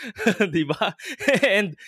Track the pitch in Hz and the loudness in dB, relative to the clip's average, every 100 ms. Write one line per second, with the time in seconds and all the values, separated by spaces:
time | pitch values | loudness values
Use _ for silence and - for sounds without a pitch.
0 | 247 - 233 - 202 156 147 151 214 - | -12 -2 0 2 0 0 -2 -2 -4 -4
1 | - 277 415 254 277 196 202 147 | -12 -4 0 2 4 2 0 -6